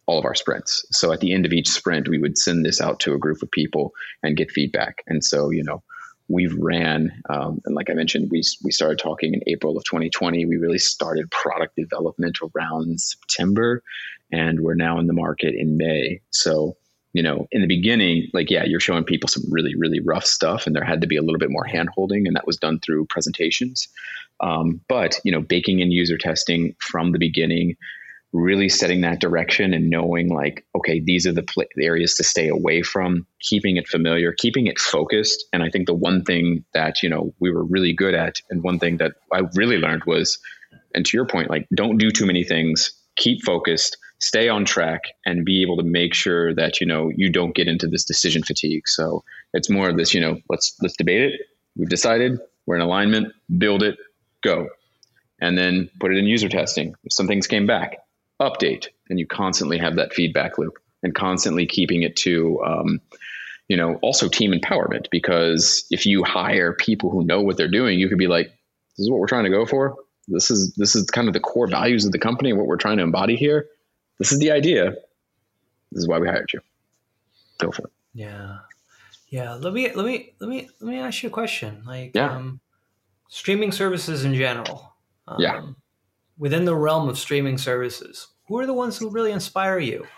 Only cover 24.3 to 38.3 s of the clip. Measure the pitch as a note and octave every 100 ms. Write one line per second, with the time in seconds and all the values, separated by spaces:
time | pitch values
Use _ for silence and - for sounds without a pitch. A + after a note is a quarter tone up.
24.3 | - F2 D#2+ E2 E2+ - B2+ F#2+ - G#2
25.3 | E2 D#2 F2 - F#2 F2+ F2 E2+ E2 F2
26.3 | D#2+ - E2+ E2 - - F2 F2 E2+ E2
27.3 | E2+ E2 E2 F2 E2 - - - - _
28.3 | E2+ F2 G2 G2 - F2 F2+ F2 E2+ F2
29.3 | E2 E2+ - G2 E2+ E2 E2+ E2+ E2+ F2
30.3 | D#2+ D2 - - F2 E2+ E2 D#2+ F2+ F2+
31.3 | E2+ E2+ - - - D#2+ E2+ E2 - D#2+
32.3 | - D#2+ D#2+ E2 E2 E2+ G2+ F2+ F2+ -
33.3 | _ - G#2 G2+ F2+ - F2 E2 E2+ E2+
34.3 | - A#2 C3+ A#2 - - - G2 G#2+ G#2+
35.3 | - - F2 E2 F#2+ F2 E2+ E2+ F#2+ F2+
36.3 | F2 E2+ E2+ - D#2+ D#2+ - F2+ D#2+ E2
37.3 | - F2+ E2 E2+ F#2 F2+ E2+ G2 E2+ E2